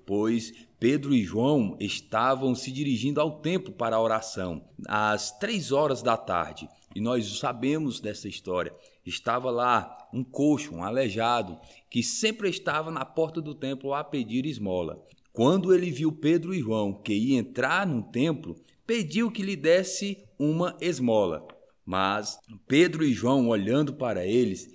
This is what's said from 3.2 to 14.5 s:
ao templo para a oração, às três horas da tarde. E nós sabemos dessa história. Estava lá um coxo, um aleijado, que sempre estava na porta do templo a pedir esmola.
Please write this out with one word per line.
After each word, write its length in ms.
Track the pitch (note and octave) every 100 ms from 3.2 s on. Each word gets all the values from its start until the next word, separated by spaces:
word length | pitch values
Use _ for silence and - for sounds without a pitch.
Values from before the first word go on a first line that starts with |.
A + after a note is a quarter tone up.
ao 200 | D#3 D3+
templo 320 | D#3 F3+ F#3
para 240 | - A#2 A2
a 40 |
oração, 640 | A2+ A2 - - F#2 D#2 - - -
às 500 | G#2+ G#2+ G#2+ - -
três 340 | G3+ A3 A#2+
horas 300 | C#3 D3+ B2
da 140 | A#2+ A2+
tarde. 520 | - F2 D#2+ D#2+ - _ _
E 60 | G2
nós 380 | A2+ B2+ G2+ -
sabemos 600 | C#3 B2 C3 D#3 D3 A2+
dessa 300 | G#2+ G2+ G#2
história. 440 | - - F2+ D#2+ - - _
Estava 460 | - - - A#2+ B2+
lá 580 | A#2 B2 A2+ - - -
um 100 | A#2+
coxo, 500 | B2+ - D3 D3 -
um 120 | E2
aleijado, 760 | F#2+ B2 B2+ G2+ A#2 A#2+ F#2+ E2 - - _
que 100 | A#2+
sempre 480 | A#2 - G#3+ A3 G3+
estava 440 | E3+ - D3+ D#3+
na 120 | D#3+
porta 360 | C3+ - D#3+ E3
do 160 | D3+ D3
templo 360 | C3+ C3+ C#3
a 120 | C#3
pedir 420 | D3 D3 G#2+ A#2+
esmola. 580 | D3+